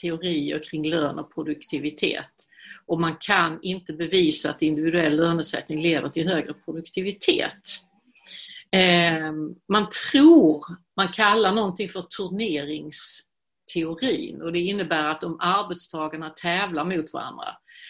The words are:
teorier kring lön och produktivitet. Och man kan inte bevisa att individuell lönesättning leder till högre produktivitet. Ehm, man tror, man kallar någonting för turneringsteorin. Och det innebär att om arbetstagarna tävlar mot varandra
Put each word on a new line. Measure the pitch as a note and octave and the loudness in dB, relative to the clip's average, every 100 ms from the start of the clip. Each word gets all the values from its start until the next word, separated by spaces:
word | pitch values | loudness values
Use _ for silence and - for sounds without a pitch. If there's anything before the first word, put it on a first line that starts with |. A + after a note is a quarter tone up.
teorier | E3+ E3 F3+ D#3 C#3+ D3+ | -8 -6 -4 -4 -4 -6
kring | D3+ D#3 D#3 | -8 -6 -2
lön | E3 D3 D3 | 0 -2 -4
och | D3 | -10
produktivitet. | - D3+ D3+ - D3 D3 D3 - - - _ - _ - - - | -10 -8 -8 -8 -6 -6 -4 -4 -4 -10 _ -20 _ -20 -16 -6
Och | E3 | -2
man | E3 D#3+ | -2 -4
kan | - G3 E3 D#3+ | 0 2 2 -2
inte | F#3 F#3+ - | -6 -8 -8
bevisa | D#3 E3 F#3 D#3+ D#3 D3+ | -8 0 2 4 2 0
att | D3 | 0
individuell | D#3 D3+ D#3+ F3 D#3+ D3+ | 0 0 0 2 2 2
lönesättning | E3 E3 D3+ - - D3+ | 2 2 0 -4 -6 -2
leder | E3+ D3+ C#3+ | 0 0 -2
till | E3 E3 | -4 -2
högre | E3 D3+ | -2 -2
produktivitet. | D3 - D#3+ E3 - F#3+ G3 - - - - - - _ _ _ - - - - - - | -10 -10 -12 -8 -6 -6 -2 2 2 0 -6 -8 -8 _ _ _ -20 -18 -14 -14 -16 0
Ehm, | F#3+ F#3 F3 E3+ D#3+ D#3 D#3 D3+ - - | 4 6 6 4 2 -2 -6 -8 -10 0
man | G#3 G3+ - - | 0 2 -2 2
tror, | C#4 D4+ E4 E3+ D3+ - E3+ _ - | 8 10 10 8 4 -4 -16 _ -2
man | F#3+ | -2
kallar | G3+ G#3 G#3+ G3+ | 4 4 6 4
någonting | G#3+ G3+ F3+ G3 | 2 -2 -4 -8
för | F#3+ | -8
turneringsteorin. | - - F#3 F#3+ A3+ D3 C#3+ D3+ D3+ - - - - _ _ _ - F3 D#3+ E3 C4 E3+ - - | -10 -8 -6 -4 -4 -4 -6 -8 -8 -8 -4 -6 -6 _ _ _ -8 -4 -4 -2 -2 -2 -4 -8
Och | E3 | -6
det | F3 | -4
innebär | F3+ G3+ E3+ D#3+ | -2 -2 -2 -2
att | D3+ D#3 | -2 -4
om | F3 D#3+ | -6 -4
arbetstagarna | F3 G3 G3 F3 - D#3+ D#3 D#3 D#3+ | 0 0 -2 -8 -8 -6 -6 -8 -12
tävlar | D#3 F3 F3+ G3+ D#3 | -8 -2 -2 -2 -2
mot | F3 F3+ - | -2 -4 -4
varandra | B2 B2 - - - _ - | -8 -10 -10 -12 -14 _ -20